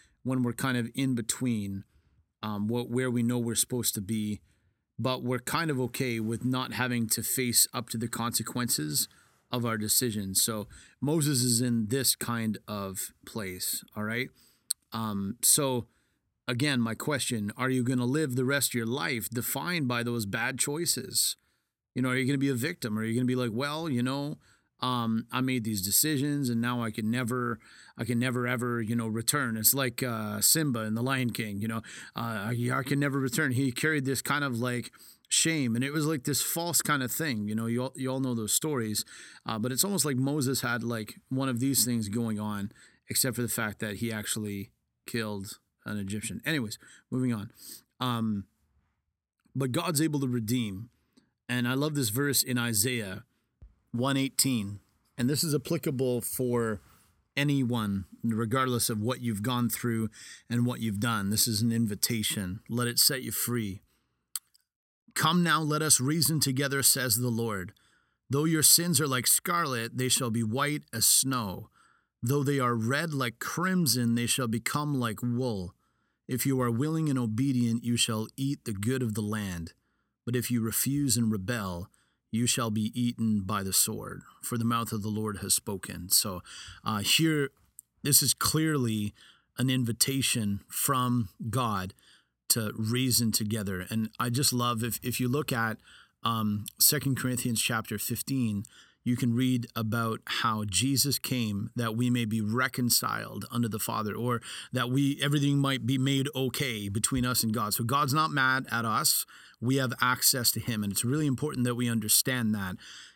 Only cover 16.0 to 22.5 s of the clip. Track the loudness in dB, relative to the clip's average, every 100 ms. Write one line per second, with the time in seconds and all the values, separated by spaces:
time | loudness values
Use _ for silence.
16 | _ _ _ _ -4 0 2 2 0 -2
17 | -2 -2 -2 -2 -4 -2 0 0 2 2
18 | 2 0 0 0 2 2 0 0 -2 -2
19 | -2 -4 -4 -4 -4 -4 -2 0 0 0
20 | 0 -2 -2 -2 -2 0 -2 -2 -2 -2
21 | -2 0 0 -2 _ _ _ _ _ -2
22 | 0 2 2 2 2